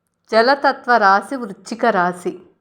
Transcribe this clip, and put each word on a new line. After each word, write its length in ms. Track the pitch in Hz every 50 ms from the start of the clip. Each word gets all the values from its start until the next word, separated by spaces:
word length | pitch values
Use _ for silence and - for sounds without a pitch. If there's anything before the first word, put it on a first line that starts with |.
| _ _ _ _ _ -
జలతత్వ 640 | 226 220 226 254 285 277 285 277 262 269 - 247 240
రాశి 400 | 226 214 190 196 202 208 - 285
వృశ్చిక 500 | 262 240 202 196 - - - 233 220 -
రాశి. 520 | 233 208 190 175 180 180 180 - 180 165 - - _ _ _